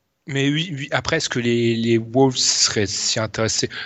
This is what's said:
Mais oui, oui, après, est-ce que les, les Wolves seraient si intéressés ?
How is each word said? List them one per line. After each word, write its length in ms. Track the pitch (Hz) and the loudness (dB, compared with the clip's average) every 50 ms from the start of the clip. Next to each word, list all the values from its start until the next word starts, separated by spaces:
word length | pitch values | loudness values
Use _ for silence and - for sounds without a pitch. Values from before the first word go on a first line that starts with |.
| _ _ _ _ _ - | _ _ _ _ _ -6
Mais 200 | 135 139 139 139 | -2 0 0 2
oui, 260 | 147 156 165 190 151 135 | 2 0 -2 -4 -6 -8
oui, 120 | 147 - | -6 -4
après, 260 | - 131 - - 160 160 | -4 -4 -2 -2 -2 -2
est-ce 120 | - - | -2 -2
que 100 | - 127 | -4 -2
les, 340 | 117 120 120 117 117 117 117 | 0 0 2 2 2 2 2
les 240 | 113 113 117 117 113 | 2 2 2 2 2
Wolves 380 | 113 113 113 131 135 131 131 | 2 2 4 4 4 4 4
seraient 500 | 131 - - - - - - - 117 101 | 2 0 0 0 2 0 0 0 0 -2
si 320 | 98 - - - - - 117 | -2 -2 -4 -4 -2 -2 -2
intéressés ? 520 | 110 101 - - 113 110 - - - - - - - | -4 -4 -2 -2 -2 0 0 -2 -2 -4 -6 -8 -8